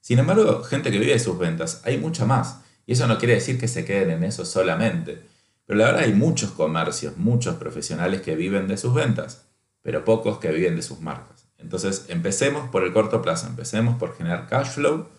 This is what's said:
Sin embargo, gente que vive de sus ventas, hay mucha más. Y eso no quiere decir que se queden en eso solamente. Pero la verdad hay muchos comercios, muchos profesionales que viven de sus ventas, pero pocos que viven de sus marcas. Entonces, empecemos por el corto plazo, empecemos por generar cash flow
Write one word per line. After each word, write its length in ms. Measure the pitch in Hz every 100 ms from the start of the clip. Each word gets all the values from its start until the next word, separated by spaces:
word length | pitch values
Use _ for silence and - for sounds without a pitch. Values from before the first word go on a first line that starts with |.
Sin 180 | - 123
embargo, 440 | 160 202 214 -
gente 280 | - 135 135
que 80 | 101
vive 140 | 123
de 80 | 127
sus 180 | 107 87
ventas, 420 | 87 82 82 -
hay 120 | - -
mucha 300 | 160 165 -
más. 340 | 135 170 - _ _
Y 80 | -
eso 140 | 123 139
no 120 | 110
quiere 160 | 117
decir 240 | 113 - 123
que 100 | 113
se 180 | 90 85
queden 240 | 98 92
en 140 | 82
eso 200 | 87 110
solamente. 760 | 87 - 92 80 110 87 80 - - _ _ _
Pero 140 | _ 104
la 80 | 117
verdad 160 | 170
hay 100 | 135
muchos 380 | 101 156 - 104
comercios, 680 | - 78 80 80 - 76 69
muchos 400 | 104 120 95 82
profesionales 640 | - - - 78 90 98
que 140 | - 80
viven 320 | 90 98 95
de 80 | 98
sus 180 | 123
ventas, 520 | 135 143 - - - _ _ _ _
pero 220 | - 76
pocos 340 | - 110 107 -
que 120 | 85
viven 260 | 80 90 82
de 60 |
sus 180 | - 67
marcas. 460 | 78 69 - - _ _
Entonces, 500 | 82 90 98 98 -
empecemos 600 | 87 85 - 139 147 135
por 160 | 101
el 80 | 90
corto 300 | 101 107 90
plazo, 240 | 85 80 -
empecemos 500 | - - 107 117 120
por 200 | 87 -
generar 320 | 82 87 -
cash 220 | 135 135
flow 380 | - 147 156 156